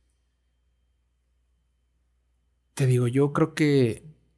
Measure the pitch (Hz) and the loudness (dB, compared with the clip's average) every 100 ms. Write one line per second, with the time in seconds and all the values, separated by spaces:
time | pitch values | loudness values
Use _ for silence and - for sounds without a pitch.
0 | _ _ _ _ _ _ _ _ _ _ | _ _ _ _ _ _ _ _ _ _
1 | _ _ _ _ _ _ _ _ _ _ | _ _ _ _ _ _ _ _ _ _
2 | _ _ _ _ _ _ _ - 131 123 | _ _ _ _ _ _ _ -4 0 0
3 | 123 127 143 147 160 156 151 143 120 - | 0 0 -2 0 -2 0 0 2 0 -2
4 | - - _ | -14 -20 _